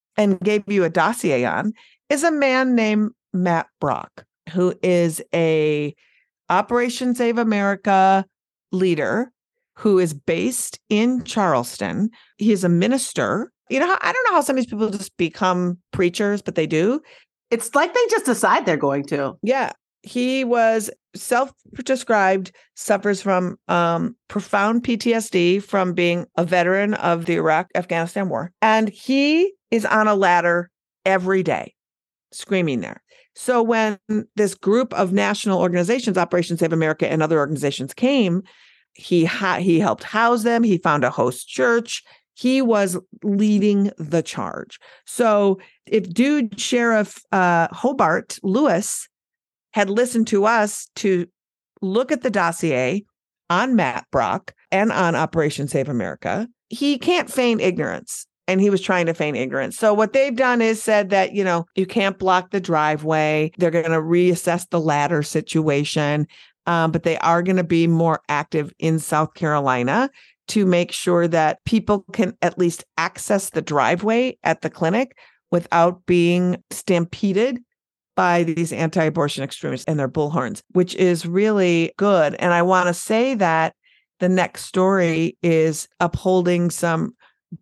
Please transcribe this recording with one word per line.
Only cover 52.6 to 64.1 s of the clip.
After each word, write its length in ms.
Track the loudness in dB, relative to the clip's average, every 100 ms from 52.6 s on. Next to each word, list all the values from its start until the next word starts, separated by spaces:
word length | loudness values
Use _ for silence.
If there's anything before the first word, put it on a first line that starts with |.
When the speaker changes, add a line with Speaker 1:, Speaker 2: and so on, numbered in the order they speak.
| -2 0 0 -2 -8 _ _ _ -2
Speaker 1:
on 260 | 0 2 2
Matt 300 | 2 -2 -4
Brock 440 | -2 0 -2 -8 -20 -4
and 180 | 0 0
on 240 | 2 0
Operation 540 | 0 -2 0 -2 -2 -4
Save 220 | -2 -2
America, 580 | -4 -6 -6 -4 -4 -6 _ -16
he 260 | -4 -2 0
can't 340 | 0 0 -2
feign 300 | -2 0 2
ignorance. 640 | 0 -2 -4 -6 -10 -16 -16 _ -2
And 120 | 2
he 100 | 2
was 100 | 2
trying 260 | 0 0 0
to 60 |
feign 220 | -2 -4
ignorance. 420 | -4 -4 -4 -6 0
So 160 | 2
what 200 | 2 2
they've 240 | 2 0 0
done 260 | 0 2
is 180 | 0 0
said 300 | 0 0 2
that, 240 | 0 0
you 80 | 0
know, 240 | 0 0 -2
you 100 | -4
can't 320 | -2 0 -2 0
block 360 | 2 2 0
the 80 | -6
driveway. 880 | 0 0 2 0 0 0 2 0 -2 0
They're 140 | 0
gonna 280 | 0 0 0
reassess 680 | 2